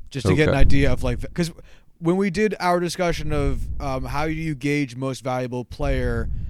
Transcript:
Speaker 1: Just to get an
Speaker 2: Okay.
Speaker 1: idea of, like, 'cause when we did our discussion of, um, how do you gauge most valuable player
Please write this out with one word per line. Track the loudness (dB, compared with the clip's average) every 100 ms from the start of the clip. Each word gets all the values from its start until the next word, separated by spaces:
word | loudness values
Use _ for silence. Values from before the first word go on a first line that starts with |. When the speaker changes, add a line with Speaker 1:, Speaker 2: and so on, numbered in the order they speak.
| -12
Speaker 1:
Just | -4 0
to | 2
get | 2
an |
Speaker 2:
Okay. | 8
Speaker 1:
idea | 10 10 6
of, | 2
like, | 0 -4 -6
'cause | -4 -6 -6 -20 -20 -20 _
when | -2 0
we | 0
did | 0 -2 0
our | 0 0
discussion | -2 -2 -2 -2 -2
of, | -2 0 -2 -4 -4
um, | -6 -6 -6
how | -4 -4
do |
you | -4 -6
gauge | -4 -2 -2 -2 -6
most | -8 -6
valuable | -6 -4 -4 -8
player | -10 -6 -2 -2 -2 -2 -4 -6 -6